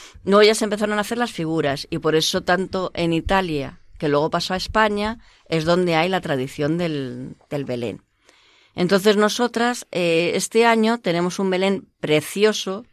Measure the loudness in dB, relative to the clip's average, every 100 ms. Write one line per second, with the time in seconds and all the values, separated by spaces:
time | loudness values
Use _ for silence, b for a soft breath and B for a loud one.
0 | B B 2 6 6 4 -2 -2 -2 -2
1 | -4 -4 -4 -4 -4 -2 -2 -4 -6 -4
2 | 0 2 2 -2 0 0 0 -4 -4 -2
3 | -2 0 0 0 0 -4 -6 -12 -20 -6
4 | 0 2 2 -2 -2 -6 -2 0 2 0
5 | -4 -8 b b -4 -2 2 2 2 2
6 | 2 0 -2 -4 -4 -4 -2 -2 -2 -4
7 | -6 -10 -14 -16 -10 -8 -6 -6 -6 -8
8 | _ b b b b b b -2 2 4
9 | 4 4 2 2 -2 0 -2 -4 -6 -2
10 | 0 2 2 0 0 4 4 4 2 0
11 | 0 0 -2 -2 -2 0 0 -2 -6 _
12 | 0 0 0 2 2 2 -4 -8 -10